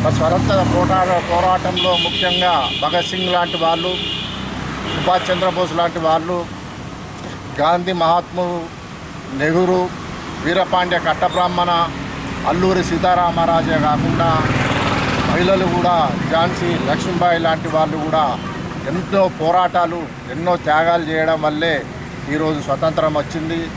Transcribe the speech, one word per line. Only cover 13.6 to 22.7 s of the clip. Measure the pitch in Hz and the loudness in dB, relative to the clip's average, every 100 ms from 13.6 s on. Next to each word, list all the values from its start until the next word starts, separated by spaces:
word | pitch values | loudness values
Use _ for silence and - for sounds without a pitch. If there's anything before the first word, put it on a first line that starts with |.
| 160 160 | 2 2
కాకుండా | 151 147 156 - 165 160 160 - 139 - - - - - - | 2 2 2 2 2 2 0 0 0 0 0 -2 -2 -2 0
మహిళలు | 147 180 190 185 | 2 2 2 2
కూడా | 180 175 170 151 - - | 2 2 2 2 0 0
ఝాన్సీ | - 135 - 117 - 123 | 0 0 0 -2 0 0
లక్ష్మీబాయి | 165 185 175 175 170 | -2 0 2 2 2
లాంటి | 165 160 165 | 2 0 0
వాళ్ళు | 156 156 156 | 0 0 0
కూడా | 156 156 151 - - - - - 135 | 0 2 2 0 -6 -8 -8 -8 -4
ఎంతో | 170 180 196 185 - | -4 0 2 2 2
పోరాటాలు, | 156 180 180 180 170 170 151 - - | 2 4 2 2 0 -2 -8 -12 -10
ఎన్నో | 139 175 175 | -4 0 0
త్యాగాలు | 156 151 165 170 | 2 2 4 2
చేయడం | 156 160 160 160 | 0 0 2 2
వల్లే | 156 151 165 147 - - - - 135 | 0 0 0 0 -4 -10 -12 -10 -4
ఈరోజు | 151 156 151 | -2 0 -2
స్వతంత్రం | 143 | -2